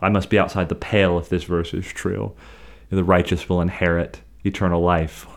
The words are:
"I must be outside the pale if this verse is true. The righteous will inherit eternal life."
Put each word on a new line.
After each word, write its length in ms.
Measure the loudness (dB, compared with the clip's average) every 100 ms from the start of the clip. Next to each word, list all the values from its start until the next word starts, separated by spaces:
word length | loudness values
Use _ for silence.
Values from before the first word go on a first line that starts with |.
"I 100 | 0
must 180 | 0 2
be 100 | 2
outside 300 | 2 0 -2
the 60 |
pale 440 | -4 -2 2 2 2
if 120 | 0
this 140 | -4
verse 280 | -2 -2 -2
is 140 | -6 -8
true. 460 | -6 -6 -4 -6 -10 -20 -20 -20 -20 -4
The 120 | 0
righteous 440 | 4 4 4 -2 0
will 140 | 0
inherit 580 | 0 0 0 0 -2 -8 -20 -8
eternal 380 | -6 -2 0 2
life." 440 | 2 2 0 -6 -18